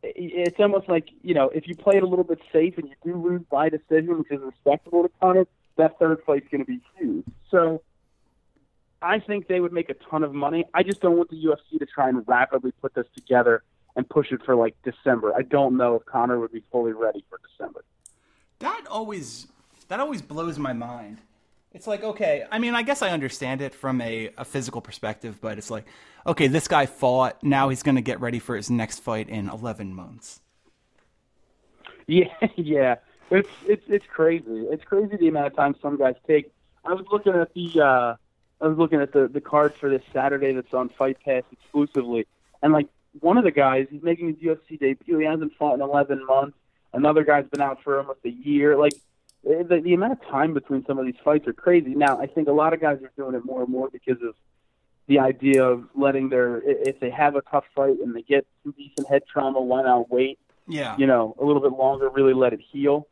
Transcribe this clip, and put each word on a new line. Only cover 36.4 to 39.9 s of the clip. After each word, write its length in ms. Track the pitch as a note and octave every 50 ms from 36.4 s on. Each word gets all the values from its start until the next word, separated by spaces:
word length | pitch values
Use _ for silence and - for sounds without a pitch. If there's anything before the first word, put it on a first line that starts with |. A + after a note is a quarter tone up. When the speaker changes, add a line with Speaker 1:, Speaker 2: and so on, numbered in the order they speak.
| D3 - _ _ _ _ _ _ _
Speaker 1:
I 80 | D#3+
was 140 | F3+ F#3+ F#3+ F#3+
looking 220 | G#3 G#3 G#3 G3+
at 200 | F#3 F3 E3+ - _
the, 260 | F3+ F3 E3+ E3 D#3+
uh, 360 | D3 C#3 C3 B2 A#2+ A#2+ A#2 _ _ _ _ _ _ _ _ _
I 80 | D3+ D#3+
was 100 | D#3 D#3
looking 220 | E3 D#3 D#3+ D3
at 120 | C#3+ C#3
the, 140 | - D3 C3+
the 140 | A#2+ C3 C#3+
card 340 | - - - D3 D3 D3 -
for 140 | - -
this 140 | C#3